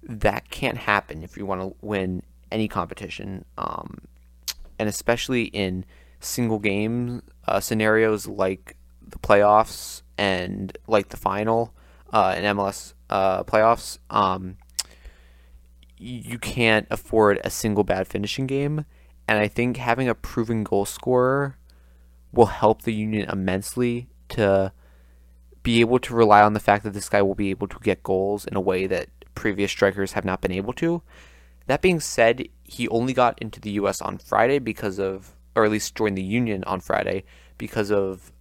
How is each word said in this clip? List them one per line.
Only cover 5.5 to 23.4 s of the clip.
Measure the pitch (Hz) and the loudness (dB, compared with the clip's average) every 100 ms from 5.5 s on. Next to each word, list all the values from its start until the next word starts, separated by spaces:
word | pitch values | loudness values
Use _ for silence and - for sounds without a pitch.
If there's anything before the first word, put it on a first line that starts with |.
| 95 95 92 92 - - _ | -4 -4 -4 -10 -18 -20 _
single | - - 117 110 | -10 -4 -2 0
game, | 104 98 107 117 120 123 - _ - | -2 -2 -2 -4 -6 -8 -14 _ -2
uh, | 98 | -2
scenarios | - 110 107 110 113 107 101 | 0 0 4 4 4 0 -4
like | 101 95 95 - - - - | -2 -2 -2 -10 -20 -20 -20
the | - - | -20 -14
playoffs | - 143 202 208 226 - - - - - | 4 6 8 6 4 -4 -14 -16 -16 -2
and | 101 92 90 98 98 - - | 0 0 -4 -8 -10 -12 0
like | 110 98 | 0 0
the | - | -4
final, | 98 98 107 113 113 - - - - | -2 0 0 0 -2 -8 -20 -20 -2
uh, | 110 95 87 | 2 2 2
in | |
M | 101 101 | 0 0
L | 98 | -2
S, | - - - - | -4 -16 -20 -4
uh, | 101 95 92 | 0 2 0
playoffs, | 95 110 110 117 - - _ | 0 4 4 2 -2 -16 _
um, | 110 98 92 92 92 - - - - - - - - - - - - - _ | 2 2 0 -8 -14 -16 -10 -10 -10 -20 -20 -20 -20 -20 -20 -20 -20 -20 _
y-, | 120 123 | -14 -12
you | 110 120 | -10 -10
can't | - - 117 110 - | -8 2 4 4 2
afford | - - 113 107 101 | -8 -2 4 6 4
a | - | 0
single | - 110 104 | -4 -2 0
bad | 101 95 95 | 2 0 -2
finishing | 104 101 - 131 | -4 -6 -6 -4
game. | 135 143 151 147 - - - - | -2 -2 -4 -8 -16 -20 -14 -2
And | 107 | 0
I | 104 | 2
think | - 123 123 | 0 -2 -2
having | 123 117 131 | 0 0 0
a | |
proven | 113 - - 113 113 | -2 -4 -4 -2 -2
goal | 104 98 | 0 -2
scorer | 101 - - 127 127 135 139 135 - - _ _ - _ _ | -2 -6 -2 2 2 0 -2 -8 -20 -20 _ _ -20 _ _
will | - 110 | 6 6
help | - 107 110 | 6 2 2
the | - | -2
Union | 110 107 107 101 | -4 -2 -2 -4
immensely | 98 | -2